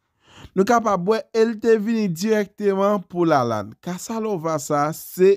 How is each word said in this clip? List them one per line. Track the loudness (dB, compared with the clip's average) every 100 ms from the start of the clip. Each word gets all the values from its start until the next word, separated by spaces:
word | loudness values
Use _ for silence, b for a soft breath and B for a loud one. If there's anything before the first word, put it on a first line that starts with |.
| _ _ B B B
Nou | 0 2
kapab | 2 2 -2 0
wè | -2 -2
e | 0
l | 0 0
te | 2 2
vini | 2 0 -2
dirèkteman | -2 0 0 -2 -4 -2 2 2 0 -4
pou | 0 2
Lalann. | 2 2 -2 -6 -12
Kasalova | -12 -10 -8 -6 -6 -6 -4 -6
sa | -2 -2 -2
a | -4
se | -8 2 4